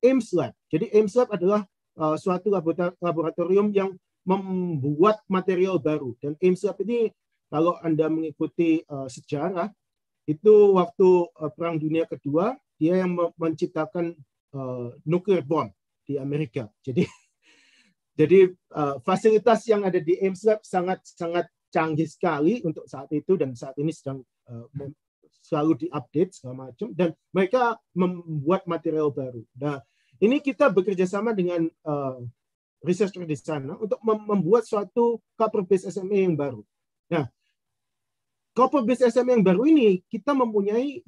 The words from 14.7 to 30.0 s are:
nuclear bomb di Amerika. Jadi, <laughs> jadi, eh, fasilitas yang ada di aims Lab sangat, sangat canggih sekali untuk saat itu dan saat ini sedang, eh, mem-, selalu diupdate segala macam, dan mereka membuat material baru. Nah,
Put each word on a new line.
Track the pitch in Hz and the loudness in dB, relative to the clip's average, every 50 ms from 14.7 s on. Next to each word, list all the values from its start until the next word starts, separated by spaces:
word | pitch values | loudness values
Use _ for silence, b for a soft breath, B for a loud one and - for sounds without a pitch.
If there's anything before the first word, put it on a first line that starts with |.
| 127 123 123 120 120 - - | -8 -8 -10 -10 -12 -12 -4
nuclear | 147 165 180 180 - 190 170 131 | -2 -2 -2 2 2 0 0 0
bomb | 139 165 151 127 101 - _ _ _ _ _ _ | -2 -2 -2 -2 -4 -8 _ _ _ _ _ _
di | - 139 143 | -8 -8 -6
Amerika. | 147 143 143 151 156 - - 139 113 101 _ _ - | -6 -6 -4 -4 -6 -6 -6 -10 -10 -10 _ _ -12
Jadi, | 135 117 175 175 | -6 -2 -2 -2
<laughs> | - - _ _ _ _ _ _ _ _ _ _ _ _ _ _ _ _ _ _ _ _ - | -2 -4 _ _ _ _ _ _ _ _ _ _ _ _ _ _ _ _ _ _ _ _ 0
jadi, | 156 147 175 196 185 180 | 2 6 8 8 8 6
eh, | 180 _ _ _ - 151 147 143 139 123 - | 4 _ _ _ -6 -4 -4 -4 -4 -6 -2
fasilitas | - 185 202 - 220 214 214 208 240 226 220 - - | -2 -2 2 4 4 4 4 4 4 2 2 2 0
yang | 214 208 202 | 0 2 2
ada | 190 175 180 156 | 0 0 0 0
di | 156 180 - | 0 0 0
aims | 196 190 190 180 - | 0 -2 -2 0 0
Lab | 220 214 214 _ | 0 0 0 _
sangat, | - - 185 175 185 185 175 _ | -4 -4 -2 -2 -2 -4 -6 _
sangat | - - - 170 170 170 175 165 - _ _ _ _ - | -20 -12 -8 -8 -4 -2 -4 -4 -4 _ _ _ _ -2
canggih | 180 160 160 156 151 160 | -2 -2 0 0 -2 -2
sekali | 156 - - - 180 156 143 151 170 233 247 - 165 | -4 -4 -4 -2 -2 0 2 2 2 0 0 -4 -6
untuk | 156 - - | -8 -8 -12
saat | - - 135 139 - 156 | -16 -16 -14 -10 -6 -6
itu | 147 - - 185 170 | -6 0 0 0 0
dan | 151 131 123 | 0 -4 -6
saat | 120 156 135 131 - | -10 -14 -14 -8 -6
ini | 143 165 | -6 -6
sedang, | 151 - - 139 135 135 123 _ _ _ _ | -6 -6 -10 -10 -10 -10 -14 _ _ _ _
eh, | - 120 117 117 - - | -18 -18 -18 -16 -16 -14
mem-, | 139 139 139 147 _ _ _ _ _ _ _ _ _ _ | -14 -14 -14 -16 _ _ _ _ _ _ _ _ _ _
selalu | - 165 151 147 160 160 120 156 175 | -6 -4 -2 0 0 0 -2 -2 -8
diupdate | - 143 127 _ - 147 185 185 - | -8 -10 -10 _ -2 -2 -2 -2 -4
segala | - - 127 127 131 131 127 | -16 -16 -16 -14 -14 -16 -18
macam, | 120 - 202 247 - | -14 -12 -12 -10 -4
dan | 151 180 165 156 _ _ _ - | -2 -2 -2 -2 _ _ _ -2
mereka | 180 190 185 - 254 247 180 - - _ _ - | -2 0 2 2 0 0 0 -2 -4 _ _ -4
membuat | 170 180 180 180 175 175 165 160 151 131 151 185 190 - 175 | -2 -2 -2 -2 -6 -10 -10 -8 -6 -2 -2 -2 -2 -2 -4
material | 170 160 - 165 156 156 151 147 | -6 -4 -4 -4 -4 -2 -2 -2
baru. | 127 147 131 131 123 117 107 _ _ 127 | -2 -4 -8 -8 -10 -14 -16 _ _ -8
Nah, | 135 147 143 135 - _ _ _ | -6 -6 -6 -6 -12 _ _ _